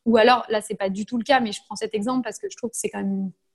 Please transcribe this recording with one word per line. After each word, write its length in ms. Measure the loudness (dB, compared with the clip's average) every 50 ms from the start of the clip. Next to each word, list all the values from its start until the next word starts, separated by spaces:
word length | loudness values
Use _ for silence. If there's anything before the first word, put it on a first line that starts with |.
| 0
Ou 100 | 4 6 6
alors, 260 | 8 8 6 4 2 0
là, 120 | -4 -4
c'est 160 | -4 -4 -6
pas 120 | -4 -4 -4
du 160 | -4 -4 -6
tout 140 | -4 -4 -2
le 60 | 2
cas, 160 | 2 4 4
mais 120 | 2 0 -4
je 80 | -8 -10
prends 100 | -12 -10
cet 180 | -8 -6 -4 -4
exemple 280 | -4 -2 0 0 -2 -2
parce 160 | -4 -6 -10
que 80 | -10 -12
je 60 | -10
trouve 140 | -8 -8 -8
que 60 | -6
c'est 140 | -6 -6 -6
quand 80 | -4 -4
même 340 | -4 -2 -2 -2 -4 -6 -8 _ _ _ _